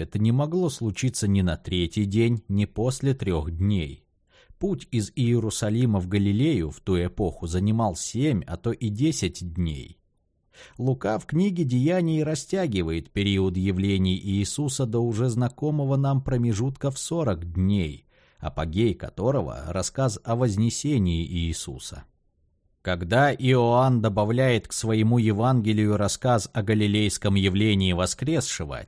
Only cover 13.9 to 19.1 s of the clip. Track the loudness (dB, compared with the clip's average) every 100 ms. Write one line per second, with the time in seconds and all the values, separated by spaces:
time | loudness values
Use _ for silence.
13.9 | 2 2 0 -2 -2 -2 -2 -4 -2 -2
14.9 | 0 0 0 0 0 -2 -2 -2 0 0
15.9 | 0 2 0 0 0 2 0 -2 -2 -4
16.9 | -4 -4 -2 0 -2 -4 0 2 2 0
17.9 | -6 _ _ _ _ -10 -4 -4 2 0
18.9 | 0 -8